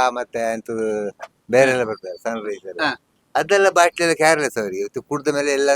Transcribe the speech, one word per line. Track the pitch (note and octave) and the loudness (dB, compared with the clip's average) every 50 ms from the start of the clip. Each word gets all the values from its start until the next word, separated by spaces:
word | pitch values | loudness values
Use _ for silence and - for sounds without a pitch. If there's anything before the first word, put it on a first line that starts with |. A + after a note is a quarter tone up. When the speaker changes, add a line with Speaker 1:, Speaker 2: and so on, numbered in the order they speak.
| B2+ B2+ | 4 2
Speaker 1:
ಮತ್ತೆ | A#2+ B2 A#2+ - - A#2 | 0 -4 -8 -8 -6 -4
ಎಂತದು | A#2 A2+ A2+ A2+ - - A#2 A2 A2 A2 G#2+ G#2+ G#2 G2+ - - - - _ _ _ - | -4 -4 -4 -6 -6 -8 -6 -4 -2 -2 -2 -2 -4 -6 -8 -12 -18 -20 _ _ _ 0
ಬೇರೆ | A2 B2+ C3+ C3 | 4 4 6 6
ಎಲ್ಲ | C3 B2+ A#2+ | 4 0 0
ಬರ್ತದೆ | A2 A2 - - F#2 F2 E2+ | -2 -4 -8 -8 -14 -14 -8
ಸನ್‌ರೈಸ್ | - A#2 A#2 A2+ G#2 G#2 G2+ F#2+ - | -8 -8 -8 -6 -8 -8 -10 -10 -12
ಎಲ್ಲ. | F#2+ F2+ E3+ D#3+ | -14 -8 -4 -4
Speaker 2:
ಹಾ. | D3 B2 - _ _ _ _ _ _ - | -4 -4 -6 _ _ _ _ _ _ -4
Speaker 1:
ಅದೆಲ್ಲ | C3+ D#3 D#3 G3+ G3 G3 F#3+ | -2 0 2 2 4 4 4
ಬಾಟ್ಲಿ | F3+ F3 E3+ F3 - - E3+ | 4 4 2 2 2 0 0
ಎಲ್ಲ | E3 D#3+ | 0 2
ಕೇರ್ಲೆಸ್ | D3+ D#3 D#3 D#3+ D3+ D3 B2+ - A#2 | 2 4 4 4 4 0 -2 -2 -4
ಅವರಿಗೆ, | G#2+ G2 F#2 F#2+ | -6 -6 -6 -6
ಇವತ್ತು | G2+ G2+ - A#2+ | -8 -8 -8 -12
ಕುಡ್ದ | - - C#3+ C#3+ C3+ D3+ | -10 -8 -8 -4 -2 -2
ಮೇಲೆ | C#3+ C#3+ C#3+ C#3+ C#3 | -2 0 0 0 0
ಎಲ್ಲ | C#3 C#3 C#3+ C#3+ | 0 2 2 2